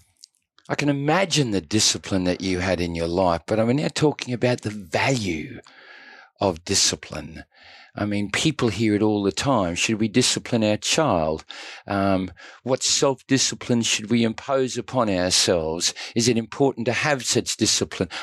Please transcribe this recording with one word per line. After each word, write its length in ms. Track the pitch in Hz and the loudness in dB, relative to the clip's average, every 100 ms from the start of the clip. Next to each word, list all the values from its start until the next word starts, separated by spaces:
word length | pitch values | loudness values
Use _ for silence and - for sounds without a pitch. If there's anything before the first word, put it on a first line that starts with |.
| - _ - _ _ _ - | -20 _ -20 _ _ _ -8
I 60 | - | -2
can 120 | 143 | 0
imagine 640 | 143 147 175 190 151 123 | 0 2 2 2 2 2
the 80 | 98 | 0
discipline 640 | 78 107 - - - 95 | 0 2 2 0 -2 0
that 160 | 90 90 | 0 0
you 200 | 95 90 | 0 0
had 200 | 92 87 | 0 0
in 160 | 85 85 | -2 -2
your 120 | 82 | 0
life, 320 | 87 92 82 - | 2 2 2 0
but 140 | 107 | 0
I'm 160 | 113 139 | 2 0
now 140 | 165 | 0
talking 400 | - 151 - 123 | 0 0 0 -6
about 280 | 117 123 120 | -2 0 0
the 80 | 107 | -4
value 880 | 107 90 - 135 131 98 78 - - - - - - - - - - | -10 -4 -2 0 0 -2 -4 -8 -14 -20 -20 -20 -20 -20 -20 -16 -2
of 240 | 101 82 - | -2 -2 -2
discipline. 800 | 98 - 85 - 76 76 78 - _ - - - - | 0 0 -2 -8 -12 -12 -16 -20 _ -20 -20 -14 -6
I 100 | 104 | -2
mean, 260 | 101 98 | -2 -2
people 380 | - 160 139 120 | 0 0 0 0
hear 260 | 92 113 101 | 2 2 4
it 60 | |
all 180 | 107 104 | 2 2
the 80 | 98 | 0
time. 440 | - 139 123 87 87 | 0 0 2 0 0
Should 240 | - 104 | -2 0
we 80 | 110 | 0
discipline 560 | 123 123 - - 117 | 2 2 0 -2 0
our 140 | 107 107 | 2 0
child? 680 | - - 147 87 78 80 - - - - - | 0 2 2 2 2 -2 -6 -16 -16 -12 -4
Um, 460 | 98 98 92 92 - - - | 0 2 2 -2 -10 -20 -10
what 180 | 120 131 | -2 -2
self-discipline 1000 | - - 143 131 - 131 - 110 - 120 | 0 2 2 0 0 0 0 -4 0 0
should 260 | 110 - 107 | 2 -2 0
we 140 | 117 | 2
impose 540 | 113 107 - 135 127 120 | 2 -2 -2 0 0 -4
upon 320 | - 127 107 | -4 0 2
ourselves? 840 | 90 90 - - 87 80 85 - - - 117 | 2 2 2 2 2 0 -2 -4 -4 -6 0
Is 120 | 117 | 2
it 100 | 117 | 2
important 480 | 110 - 139 - 117 | -2 0 0 2 -2
to 60 | |
have 300 | 113 151 139 - | 0 0 0 0
such 300 | 117 95 - | 0 0 0
discipline? 520 | 107 - 92 - 92 - | 2 2 -2 -4 -6 -6